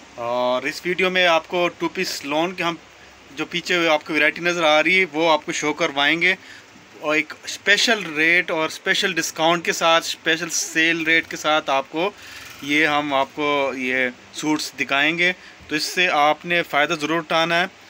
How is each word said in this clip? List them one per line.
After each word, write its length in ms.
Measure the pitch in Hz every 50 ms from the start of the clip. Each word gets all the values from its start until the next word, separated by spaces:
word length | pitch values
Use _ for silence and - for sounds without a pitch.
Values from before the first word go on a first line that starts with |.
| - - - 123
और 460 | 117 120 123 123 123 123 127 127 127 147
इस 140 | 151 - -
वीडियो 240 | 175 180 160 190 185
में 140 | 180 185 180
आपको 400 | 175 165 160 - - 180 180 175 170
टू 180 | 170 - 170 165
piece 360 | - 185 175 - - - -
lawn 300 | 139 147 156 170 190 185
के 80 | 180
हम 160 | 170 170 160 151 - - - - - - - - - - -
जो 80 | - -
पीछे 420 | - - 175 - - 185 175 165 165
आपको 240 | 151 151 - -
variety 280 | 160 151 147 156 151 160
नज़र 240 | 170 175 175 175 165
आ 160 | 151 151 156
रही 160 | 156 165 185 190
है 60 | 190
वो 240 | 156 143 156 165 165
आपको 240 | 156 151 - 170
शो 200 | 160 - 156 151 147
करवाएंगे, 640 | 156 170 156 139 139 143 143 160 170 175 185 190 - - - - - - - - - - - - -
और 140 | 165 151 151
एक 180 | 156 151 - - - - -
special 560 | - - - 196 202 196 - 247 226 208 185 165 151
rate 340 | 151 160 165 175 180 170 165
और 180 | 180 160 156 156
special 440 | - - - 190 185 - 208 196 180
discount 500 | 151 - - - - 160 165 175 175 165
के 80 | 208 180
साथ, 260 | - 180 165 165 165 165 -
special 380 | - - - 165 165 165 175 165 151 -
sale 460 | - - - 160 160 165 165 165 160
rate 260 | 160 165 165 156 -
के 60 | 170
साथ 340 | 156 - 156 151 156 151 147
आपको 420 | 135 135 135 - - 160 180 208 - - - - - - - - - - 143
ये, 200 | 143 147 151 160
हम 280 | 151 147 147 147 147 139
आपको 600 | 135 135 131 - 151 147 147 143 143 139 135 127
ये 340 | 135 127 127 127 131 127 123 123 - - - -
suits 380 | - 147 151 151 147 - - - -
दिखाएंगे। 540 | 135 123 139 139 143 156 170 170 175 180 185 - - - - - - -
तो 60 | 151
इससे 300 | 151 151 - - 185 180 180 - 151
आपने 440 | 147 151 151 - - 175 175 175 165
फ़ायदा 300 | - - 143 147 147 170
ज़रूर 220 | 151 147 147 165 165
उठाना 360 | 160 - 175 160 165 170 170
है। 140 | 170 185 190 - - -